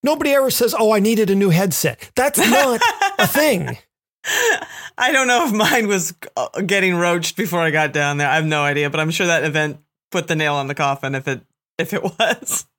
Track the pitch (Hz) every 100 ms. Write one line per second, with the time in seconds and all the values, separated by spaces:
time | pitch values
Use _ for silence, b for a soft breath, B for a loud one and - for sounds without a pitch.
0 | 254 302 294 277 262 - 233 - 220 214
1 | 202 226 202 196 196 165 196 147 151 117
2 | - - 269 285 349 - 539 226 466 427
3 | 392 392 - 277 302 208 131 123 _ _
4 | _ _ B B 466 B B B B -
5 | 247 269 262 247 320 208 214 247 214 196
6 | - - - - 123 - 180 196 185 175
7 | 175 175 170 - 196 175 160 156 151 147
8 | 143 143 143 156 156 151 143 143 147 156
9 | 156 160 180 165 151 151 151 147 _ _
10 | _ 185 170 160 156 147 135 143 143 139
11 | 135 139 135 131 _ _ _ - 160 202
12 | 190 - 220 233 - - -